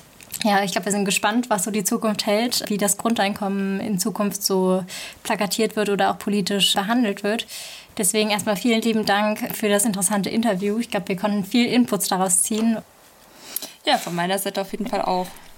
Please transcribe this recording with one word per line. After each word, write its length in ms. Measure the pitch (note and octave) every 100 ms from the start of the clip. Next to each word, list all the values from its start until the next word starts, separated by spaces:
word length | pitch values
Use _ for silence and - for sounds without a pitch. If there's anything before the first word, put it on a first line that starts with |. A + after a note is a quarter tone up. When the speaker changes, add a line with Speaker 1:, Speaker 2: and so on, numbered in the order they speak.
| - - - -
Speaker 1:
ja, 200 | A3 G3+
ich 100 | G3+
glaub, 120 | A3+ G3
wir 60 |
sind 120 | G3+
gespannt, 460 | G3 F3+ G#3 A#3 A#3+
was 140 | G#3
so 80 | A3
die 120 | G#3
Zukunft 440 | F#3+ A#3 A3 G#3 -
hält, 360 | G#3 A#3+ - -
wie 100 | G#3
das 200 | G3+ -
Grundeinkommen 800 | A3+ A#3 G3 G3+ G3 G3 G3 G3
in 180 | - F#3
Zukunft 460 | A3 F3+ G3+ G3
so 420 | - F#3+ F#3 F#3 F3+ - - -
plakatiert 520 | - - G#3 - D#4+ G#3+
wird 140 | G#3
oder 220 | G3+ G3
auch 80 | F#3+
politisch 560 | - G3+ F#3+ G3+ F3+ -
behandelt 480 | G3 A#3+ A3 G3+
wird. 240 | G3+ A3+ - - - - - -
Deswegen 320 | - A3 G#3+
erstmal 260 | G#3 A3 G3
vielen 280 | B3 A3+
lieben 240 | A3+ A3 G#3
Dank 480 | G3+ G#3+ G#3+ A#3 -
für 120 | G#3
das 160 | G3+
interessante 460 | A#3 G3 G3 G#3 F3+
Interview. 480 | A3+ A#3 F#3 G3+ G#3+
Ich 140 | A3+
glaub, 180 | G#3 F#3+
wir 60 | F#3
konnten 280 | G#3+ G#3
viel 220 | F#3+ A#3+ A#3
Inputs 420 | A#3 A#3+ G3 -
daraus 360 | F#3 F#3 -
ziehen. 340 | - G#3+ A3+ G#3+ - - - - - - - - - - -
Speaker 2:
Ja, 100 | B3
von 160 | -
meiner 240 | E3+ F3 G3
Seite 240 | G3 G3
auf 100 | F#3+
jeden 120 | G3+ G3
Fall 160 | G3+
auch. 240 | - F#3 F3+ - -